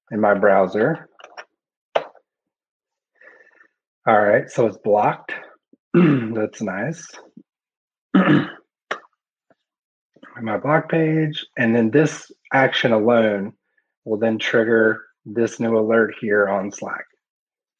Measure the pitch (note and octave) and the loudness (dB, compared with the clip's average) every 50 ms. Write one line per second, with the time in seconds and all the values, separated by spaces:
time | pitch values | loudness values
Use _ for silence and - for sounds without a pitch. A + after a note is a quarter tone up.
0 | _ _ - G#2+ G#2+ G#2 G2+ G2 G2+ G2+ G2 G2 F#2+ F#2 - G#2 A2+ D3 E3 - | _ _ -6 -2 0 2 2 2 4 4 4 4 2 0 0 -2 -2 -2 -2 -4
1 | - - _ _ - - - - - _ _ _ _ _ _ _ _ _ - - | -10 -16 _ _ -20 -20 -20 -20 -20 _ _ _ _ _ _ _ _ _ -6 -6
2 | - - - _ _ _ _ _ _ _ _ _ _ _ _ _ _ _ _ _ | -6 -6 -10 _ _ _ _ _ _ _ _ _ _ _ _ _ _ _ _ _
3 | _ _ _ _ _ - - _ _ _ _ _ _ _ _ _ _ _ _ _ | _ _ _ _ _ -20 -20 _ _ _ _ _ _ _ _ _ _ _ _ _
4 | _ A#2+ A2 G#2 G#2+ G#2 G#2+ C3 C#3 - - - A#2+ G#2+ G2 - - A2 - B2 | _ 2 2 4 4 4 2 0 0 -2 -2 -2 -2 -2 -2 -4 -4 0 0 2
5 | A2 C#3+ D#3 - - - - - - - - _ _ _ _ _ _ _ - F3 | 2 0 -2 -4 -10 -14 -14 -14 -16 -18 -20 _ _ _ _ _ _ _ 2 4
6 | F3 D#3 C#3+ B2+ A2+ A2 A2+ A2 G#2+ G#2+ - - A2+ F#2+ F#2 G2 A2+ D3 E3 - | 4 4 2 0 -2 -4 -6 -6 -6 -6 -6 -8 -10 -8 -8 -8 -8 -8 -10 -10
7 | - - - - - _ _ - - _ _ _ _ _ _ _ _ _ _ _ | -14 -20 -20 -20 -20 _ _ -20 -20 _ _ _ _ _ _ _ _ _ _ _
8 | _ _ - F#3+ - - D3 C#3+ - - - - _ _ _ _ _ _ - - | _ _ 0 2 4 4 4 2 0 -2 -8 -18 _ _ _ _ _ _ -14 -14
9 | - _ _ _ _ _ _ _ _ _ _ _ _ _ _ _ _ _ _ _ | -14 _ _ _ _ _ _ _ _ _ _ _ _ _ _ _ _ _ _ _
10 | _ _ _ _ - - - B2 A2+ A2 G#2+ G2 - C#3 D#3 D#3 D3+ - E3+ E3 | _ _ _ _ -20 -20 -18 -12 -8 -6 -6 -4 -2 0 0 0 0 0 -2 0
11 | D#3+ D#3 D#3 D#3 D#3+ D3+ D3+ - - - _ - B2 A2+ A2+ A#2+ A2+ A2 A2+ D3 | 0 0 0 0 -2 -2 -4 -8 -12 -12 _ -2 0 0 2 2 2 2 2 2
12 | D#3 D3 - - - - - - _ _ - C3+ C3+ B2+ - - - B2+ A2+ G#2+ | 2 2 -2 -6 -16 -20 -20 -20 _ _ 0 0 2 0 0 -2 0 0 0 2
13 | G#2 A#2 A#2+ A#2 A2 G#2+ G#2 G2+ G2 G#2 - _ _ _ _ _ _ _ _ _ | 2 4 4 4 4 2 0 -2 -4 -8 -12 _ _ _ _ _ _ _ _ _
14 | _ - A2 G#2 A2+ A2+ A2+ G#2+ - - - A#2+ A2 A2+ A#2 A2+ A2 A2 A2+ - | _ -8 -4 -2 -2 -2 -2 -4 -4 -2 0 0 2 2 2 4 4 2 0 -2
15 | - _ _ _ _ A2+ G#2 A#2 A#2 A2 - - A#2+ A2+ A2+ A2 A2 A2 A2+ A#2 | -8 _ _ _ _ -8 -4 -4 -4 -4 -4 -4 -4 -2 0 0 0 2 2 2
16 | A2 G2 - - - G#2+ G2+ G#2 G2+ G2 G2 G2 F#2+ G2+ - - - - - - | 2 0 -2 -6 -4 -2 0 2 2 0 0 -2 -4 -6 -10 -12 -12 -12 -12 -12
17 | - - _ _ _ _ _ _ _ _ _ _ _ _ _ _ | -14 -16 _ _ _ _ _ _ _ _ _ _ _ _ _ _